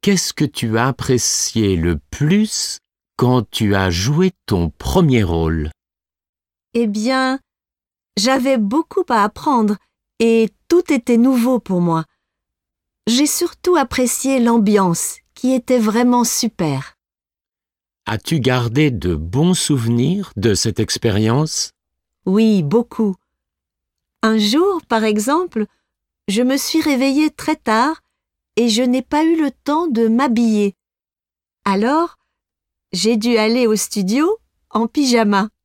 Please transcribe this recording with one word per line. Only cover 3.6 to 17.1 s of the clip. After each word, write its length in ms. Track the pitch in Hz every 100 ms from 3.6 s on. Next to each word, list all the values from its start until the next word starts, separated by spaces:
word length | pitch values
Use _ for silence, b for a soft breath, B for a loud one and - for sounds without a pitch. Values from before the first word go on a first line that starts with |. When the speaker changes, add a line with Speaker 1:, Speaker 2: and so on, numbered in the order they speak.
| 107
Speaker 1:
as 160 | 98 95
joué 420 | 87 104 151 185 -
ton 240 | - 98 82
premier 520 | - - 190 170 123
rôle ? 480 | 95 82 80 80 76 - _ _ _ _ _ _ _ _ _
Speaker 2:
Eh 120 | 240 233
bien, 540 | 208 220 262 262 262 _ _ _ _ _ _ _ -
j'avais 400 | 220 269 254 262
beaucoup 460 | 202 269 320 - 359
à 160 | 339
apprendre 520 | 302 - - 254 214 208 _ _ _ _
et 320 | 226 226 226 _ _
tout 240 | 339 -
était 240 | 277 - 233
nouveau 420 | 247 254 233 247
pour 220 | - 180
moi. 240 | 175 160 156 _ _ _ _ _ _ _ _ _ -
J'ai 200 | 240 294
surtout 500 | - 349 - - 349
apprécié 640 | 262 - 247 - 269 269
l'ambiance, 760 | 233 233 208 202 190 170 - - _
qui 180 | - 254
était 280 | 262 - 254
vraiment 440 | 214 214 247 247
super. 720 | 233 - 233 - 160 139 - _ _